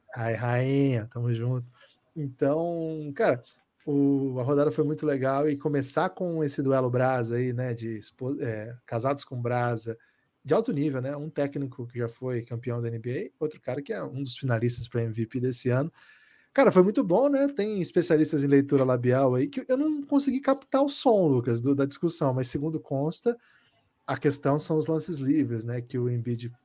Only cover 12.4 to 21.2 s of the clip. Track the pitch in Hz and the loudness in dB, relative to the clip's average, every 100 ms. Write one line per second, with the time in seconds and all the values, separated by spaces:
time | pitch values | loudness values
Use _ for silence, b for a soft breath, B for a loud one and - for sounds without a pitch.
12.4 | 117 117 120 120 117 113 120 135 254 - | -4 -8 -6 -4 -4 -6 -6 -6 -8 -6
13.4 | 151 - - 131 143 202 135 131 135 - | -6 -6 -8 -6 -6 -6 -6 -6 -8 -4
14.4 | 131 113 120 120 123 120 113 110 113 127 | -2 0 0 -2 -4 -4 -4 -4 -4 -2
15.4 | 127 120 127 123 160 - b b b b | -2 -2 0 0 0 -6 b b b b
16.4 | b - 240 185 185 247 202 185 285 269 | b 4 6 8 6 4 2 4 4 4
17.4 | 277 277 208 208 160 180 160 156 151 147 | 2 0 -2 -2 -2 0 4 4 4 2
18.4 | 143 139 139 139 127 127 123 127 139 127 | 6 6 6 4 4 2 2 4 4 2
19.4 | 139 - 254 262 311 302 277 285 277 247 | 0 -4 0 0 2 -2 0 2 2 0
20.4 | 269 269 - 269 277 - 269 214 | 0 0 0 0 2 2 4 6